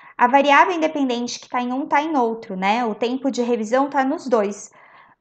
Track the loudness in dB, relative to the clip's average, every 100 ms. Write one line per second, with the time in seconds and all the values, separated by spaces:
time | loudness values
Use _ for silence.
0 | -12 0 4 4 6 6 4 2 -2 0
1 | -2 -2 -6 -10 -8 -6 -4 -6 -2 0
2 | 0 0 0 -2 -8 -4 0 0 -2 -2
3 | -4 -2 -4 -2 -2 -2 0 0 0 0
4 | -2 -2 0 0 0 -4 -14 _ -20 -20
5 | _ _